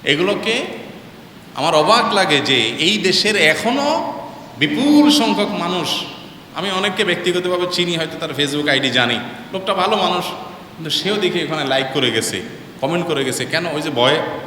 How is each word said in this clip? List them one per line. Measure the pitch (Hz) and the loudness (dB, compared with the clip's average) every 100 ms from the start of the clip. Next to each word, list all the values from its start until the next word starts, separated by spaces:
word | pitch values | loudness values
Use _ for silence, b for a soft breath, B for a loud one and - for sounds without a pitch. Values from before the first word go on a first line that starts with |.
এগুলোকে | 139 147 180 208 214 233 359 - - - - - - - - - | 0 0 0 0 -2 -4 -4 -10 -14 -18 -18 -20 -20 -20 -16 -2
আমার | 151 156 | 2 4
অবাক | 156 233 226 | 6 4 4
লাগে | 208 185 143 | 2 4 2
যে | 135 131 | 4 2
এই | 110 123 160 208 | 2 2 0 2
দেশের | 180 - 208 202 | 2 2 2 4
এখনও | 156 156 220 269 285 330 - - - - - - | 4 4 0 0 0 0 -2 -8 -12 -14 -18 -4
বিপুল | 147 208 277 294 294 | -2 2 4 6 6
সংখ্যক | - 226 196 208 | 4 2 0 0
মানুষ, | 185 170 180 151 - - - - - - 151 | -2 -2 -2 -4 -6 -8 -14 -18 -20 -12 -6
আমি | 190 | -4
অনেককে | 190 202 196 190 | 0 0 0 0
ব্যক্তিগতভাবে | 175 180 180 175 175 180 | 0 0 0 0 0 0
চিনি, | 180 175 165 | 0 0 0
হয়তো | 160 - | -4 -6
তার | 160 135 | -6 -2
Facebook | 143 147 147 | 0 0 0
আইডি | 135 131 | 2 2
জানি, | 123 120 113 - - - | 2 2 0 -4 -12 -8
লোকটা | 190 185 | -6 -2
ভালো | 185 185 214 | 0 2 2
মানুষ, | 180 175 - - - - - - | 2 0 -4 -10 -12 -16 -18 -12
কিন্তু | 160 | -4
সেও | - 190 208 | -2 0 0
দেখি | 180 175 | 0 0
এখানে | 147 156 139 | -2 -2 0
লাইক | 135 135 | 0 0
করে | 147 127 | 0 2
গেছে, | 113 - 95 - - - - | 2 -2 -4 -8 -14 -18 -4
কমেন্ট | 139 175 165 | -2 0 0
করে | 147 127 | -2 -2
গেছে। | 123 127 | -2 -2
কেন? | 160 170 | -2 -2
ওই | 151 | -4
যে | 160 | -2
ভয়ে | 123 123 160 - - | 2 4 4 0 -6